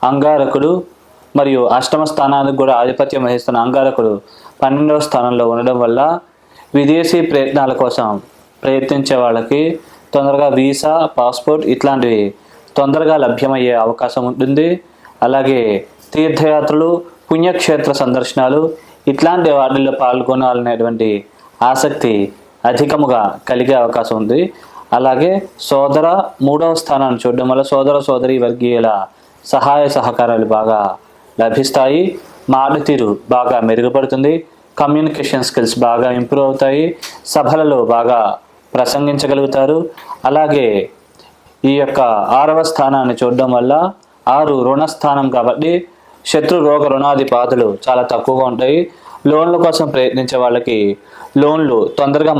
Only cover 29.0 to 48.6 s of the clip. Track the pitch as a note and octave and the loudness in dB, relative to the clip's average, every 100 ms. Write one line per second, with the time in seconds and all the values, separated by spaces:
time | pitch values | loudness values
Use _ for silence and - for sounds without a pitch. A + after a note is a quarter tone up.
29 | F#2+ _ _ _ - C3+ C#3 C#3+ C#3+ C#3 | -4 _ _ _ -4 0 2 2 2 0
30 | A#2 A#2 A#2+ A2+ A2 A2 A2 G#2+ G2+ F#2 | -2 0 0 0 0 0 2 0 -2 -6
31 | - - - - A2+ B2+ C3+ C#3+ C3 D3+ | -16 -20 -10 -2 0 0 0 2 2 2
32 | F#3+ - - - - C3 C#3 D3+ D3 C#3 | -2 -6 -14 -10 -2 0 2 0 0 0
33 | A2 G2+ - B2+ B2 B2 A2+ A2+ A#2+ C3+ | 0 -2 0 0 2 0 0 2 0 0
34 | C3+ C3+ C#3 E3 E3 _ _ - D3 D3+ | -2 0 0 0 -4 _ _ -2 0 2
35 | D#3 D3 C#3+ C3+ B2 - A2+ B2 A#2+ A#2 | 0 -4 -4 -4 -2 -2 -2 0 0 2
36 | B2+ B2 A#2+ C#3 C3+ C3+ C3+ C#3+ E3 - | 0 -2 -2 0 0 0 0 0 -2 -4
37 | - - - D#3 C#3+ D#3 D3+ C3+ A2+ A#2 | -14 -18 -4 -2 0 0 2 2 2 2
38 | A#2+ A#2+ G#2 - _ _ _ B2 B2 C#3+ | 2 2 0 -4 _ _ _ -2 -2 -2
39 | C#3+ C#3 C#3 C#3 C#3 C#3 C3+ D#3+ E3 - | -2 -2 -2 0 0 0 0 0 -2 -10
40 | - - B2+ D3 D3+ C#3+ A#2+ G2+ F#2 - | -18 -6 -2 0 2 2 0 0 -4 -10
41 | _ _ - _ _ _ C3+ C#3 C#3 - | _ _ -20 _ _ _ 0 0 0 0
42 | B2 G#2+ G2 B2 D3+ D#3 D#3+ D#3+ C3+ C3+ | 0 0 2 2 2 2 0 0 0 0
43 | B2+ A#2 B2 B2 C3 B2 B2 D3 F3+ - | -2 0 0 0 0 2 2 2 0 -6
44 | _ _ - C3 D3+ C#3 B2 C#3 D#3 - | _ _ 0 2 2 0 0 0 -2 -2
45 | D3+ C#3 C3+ B2+ A#2+ A#2+ D#3 F3 F3 _ | -2 0 0 0 0 0 0 -2 -4 _
46 | _ - - D#3 D#3 F3+ D3 D3 D3 C3+ | _ -18 -4 -2 0 2 2 2 2 0
47 | C#3+ C#3 C3+ A#2+ B2 B2 A2 G2 - B2 | 0 0 0 0 0 0 0 -2 -2 0
48 | B2 A#2 B2 C3 B2+ A#2 | 0 -2 -2 -2 -2 0